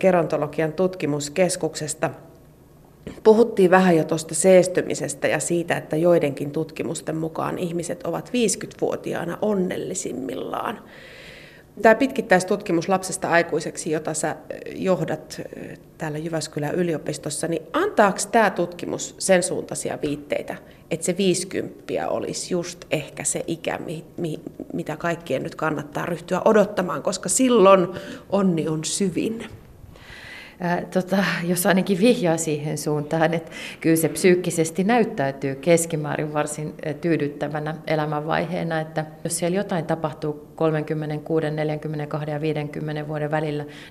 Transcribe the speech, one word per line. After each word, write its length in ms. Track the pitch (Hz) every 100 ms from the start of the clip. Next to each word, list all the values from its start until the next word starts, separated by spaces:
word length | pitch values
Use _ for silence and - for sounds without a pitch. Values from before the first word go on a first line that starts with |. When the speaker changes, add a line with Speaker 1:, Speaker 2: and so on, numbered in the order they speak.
Speaker 1:
gerontologian 720 | 190 180 160 151 147 - 156
tutkimuskeskuksesta. 1400 | 160 185 180 143 147 143 147 180 - 160 - 151 - 151 - - - - - - - - - - -
Puhuttiin 460 | 220 220 226 - 180
vähän 260 | 185 185 165
jo 80 |
tuosta 300 | 156 160 -
seestymisestä 920 | - 190 185 180 165 - 147 143 - 127
ja 100 | 147
siitä, 360 | 151 175 170 143
että 200 | 143 156
joidenkin 540 | 175 170 147 139 143
tutkimusten 640 | 151 151 - - 165 - 160
mukaan 420 | 160 160 143 165
ihmiset 440 | 175 170 156 175
ovat 300 | 170 165 -
viiskytvuotiaana 1080 | 247 220 - - - - - - - 165 -
onnellisimmillaan. 1400 | 208 202 180 - - 185 - - - - - - - - - - - - - - - - - -
Tää 120 | 226
pitkittäistutkimus 920 | 220 269 - 196 185 185 202 - 170 165
lapsesta 400 | 185 185 - -
aikuiseksi, 640 | 170 165 147 165 - 175
jota 240 | 156 156
sä, 160 | 156 160
ö, 260 | - - - -
johdat, 640 | 71 185 175 160 - - -
ö, 360 | - - - - - -
täällä 200 | 156 151
Jyväskylän 560 | 165 160 - - 147
yliopistossa, 720 | 175 175 147 - 147 151 - 165
niin 140 | 165 -
antaaks 540 | 302 403 403 202 196 -
tää 240 | 233 208
tutkimus 640 | 185 175 - - 95 - -
sen 240 | - 185
suuntaisia 560 | 175 135 - - - 135
viitteitä, 540 | 147 143 - - - - - - -
että 160 | 170 -
se 100 | 175
viisikymppiä 920 | 190 170 185 - - - - - -
olisi 460 | 117 - - -
just 300 | 180 165 - -
ehkä 340 | 156 143 -
se 200 | 147 165 -
ikä, 320 | 160 - 82
mi-, 260 | - 160 - -
mi-, 240 | 170 160 - - -
mitä 240 | - 165 151
kaikkien 460 | 170 165 - 135
nyt 120 | 151
kannattaa 520 | - 156 151 147 - 160
ryhtyä 360 | 170 - 180
odottamaan, 580 | - 214 196 - 185 147
koska 260 | - 190 185
silloin 600 | - 262 233 190 190 175 - - - -
onni 380 | 196 196 165 151
on 160 | 156
syvin? 600 | 156 - 196 165 - 226 - - - - - - - - - - - -
Speaker 2:
Ää, 220 | 180 175 -
tota, 320 | 185 180 190 170 170
jos 220 | 170 175 202
ainakin 320 | 185 180 185
vihjaa 380 | 233 233 170 165
siihen 420 | 160 147 151 151
suuntaan, 560 | 156 151 147 160 160
että 160 | 165 - - - -
kyllä 160 | 160 160
se 120 | 160
psyykkisesti 760 | - 190 180 175 165 160 180
näyttäytyy 720 | 190 247 208 - 139 139 139
keskimäärin 800 | 135 170 165 170 156 151 - 151
varsin, 420 | 151 147 - 156 - 156
ö, 80 |
tyydyttävänä 800 | 147 170 151 143 - 147 151 151 160 -
elämänvaiheena, 920 | 156 151 151 156 160 160 175 170 160
että 260 | 160 160 156 -
jos 140 | 160 -
siellä 180 | 175 185
jotain 300 | 202 180 -
tapahtuu 600 | 160 160 143 151 147 -
kolmenkymmenenkuuden, 1000 | - 160 156 151 156 151 151 - 160 160 156
neljänkymmenenkahden 760 | 151 151 156 156 147 151 151
ja 80 | 147
viidenkymmenen 680 | 156 151 147 156 151 151 147
vuoden 220 | 151 147
välillä, 340 | 156 156 147 147 - -